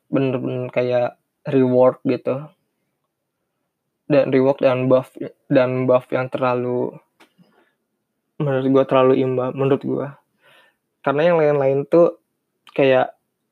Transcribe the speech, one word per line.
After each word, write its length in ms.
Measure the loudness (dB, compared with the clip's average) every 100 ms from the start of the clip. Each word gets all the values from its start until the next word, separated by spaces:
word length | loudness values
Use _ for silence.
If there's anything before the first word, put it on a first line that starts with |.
| _
bener-bener 560 | -2 -2 -4 -6 -8 -6
kayak 480 | -4 -2 -2 -4 -8 _ _ -4
reward 520 | 0 2 4 2 2
gitu. 480 | -4 -4 -4 -8 -10 _ _ _ _ _ _ _ _ _ _ _ _ _ _ _ -2
Dan 220 | 0 2
reward 320 | 2 2 0
dan 240 | 0 0 2
buff, 240 | 0 0 -10 -16 -16 -2
dan 380 | 0 0 -2 0
buff 180 | 0 0
yang 160 | -6 -6
terlalu, 640 | -4 -2 -2 -4 -4 -6 -10 _ _ _ _ _ _ _ _ _ _ _ _ _ -8
menurut 280 | -4 -2 0
gua 140 | 0 2
terlalu 380 | 2 4 2
imbang, 260 | 0 -4 -6
menurut 320 | -4 -2 -2
gua. 260 | -2 -8 -8 -14 _ _ _ _ _ _ _ _
Karena 300 | -4 0 2
yang 100 | 2
lain-lain 400 | 2 2 0 -2 0
tuh 320 | 2 2 0 _ _ _ _ _
kayak 480 | 0 2 2 0 -6 _ _ _